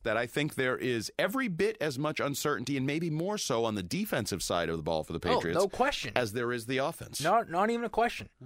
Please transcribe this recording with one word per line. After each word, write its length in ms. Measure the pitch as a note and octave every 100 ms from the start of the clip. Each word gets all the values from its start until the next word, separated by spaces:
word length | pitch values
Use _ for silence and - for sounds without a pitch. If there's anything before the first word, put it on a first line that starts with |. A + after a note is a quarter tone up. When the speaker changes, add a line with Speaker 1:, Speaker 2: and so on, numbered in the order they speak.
Speaker 1:
that 140 | A2+ A2
I 100 | A#2+
think 280 | - D3 -
there 200 | B2+ B2+
is 360 | A2 A#2+ - -
every 280 | F3+ C4 B3+
bit 280 | E3 G3+ G#3+
as 160 | D3+ B2
much 200 | D#3 D3+
uncertainty 580 | B2 C#3+ D3+ C#3 B2+ C#3
and 80 | C3
maybe 220 | D3 E3+
more 300 | D3+ F3+ G#3+
so 260 | - A#2 A#2
on 100 | G#2
the 60 |
defensive 580 | F2+ E3 G#3+ D3+ G#2 F#2
side 260 | - F#2 E2
of 100 | E2
the 40 |
ball 220 | D#2 D#2+
for 80 | D#2
the 160 | E2 D#2+
Speaker 2:
Oh, 80 | A#3+
Speaker 1:
Patriots 240 | E2 F2
Speaker 2:
no 80 | G3
question. 440 | - C4 - B2 -
Speaker 1:
as 160 | A#2+
there 180 | G#2+ A#2+
is 140 | B2 A2
the 120 | C3
offense. 420 | C#3+ D#3+ A2 A2+
Speaker 2:
No, 220 | D3+ A3
not 280 | - E3 G#3+
even 140 | A#3
a 60 | A#3
question. 400 | - A#3 - G#2+ _